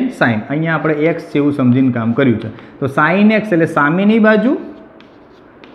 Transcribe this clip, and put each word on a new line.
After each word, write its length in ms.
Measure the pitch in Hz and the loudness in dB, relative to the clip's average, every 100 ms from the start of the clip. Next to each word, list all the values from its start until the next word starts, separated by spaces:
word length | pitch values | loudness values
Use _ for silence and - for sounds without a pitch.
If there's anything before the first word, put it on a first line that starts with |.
| 254 - | -2 -2
સાઇન. 200 | 147 107 107 | -2 0 -4
અહીંયા 260 | 147 165 160 | -4 -2 -2
આપણે 160 | 156 147 156 | -2 0 -2
X 160 | 160 - | -2 -4
છે 60 | 147 | -2
એવું 180 | 143 135 | -2 0
સમજીને 340 | 127 127 131 120 | 2 2 0 0
કામ 140 | 113 120 | -2 0
કર્યું 180 | 131 101 | 0 0
છે. 60 | 107 - - - | -6 -14 -20 -8
તો 80 | 135 156 | -4 0
સાઇન 300 | 151 190 208 220 | 0 2 2 2
X 120 | 214 | 0
એટલે 160 | 165 160 156 | 0 0 0
સામેની 420 | 143 175 202 220 214 | 0 2 2 4 4
બાજુ 260 | 214 233 339 - - - - - - - - - - - | 2 0 -2 -6 -18 -20 -20 -20 -20 -20 -20 -20 -20 -14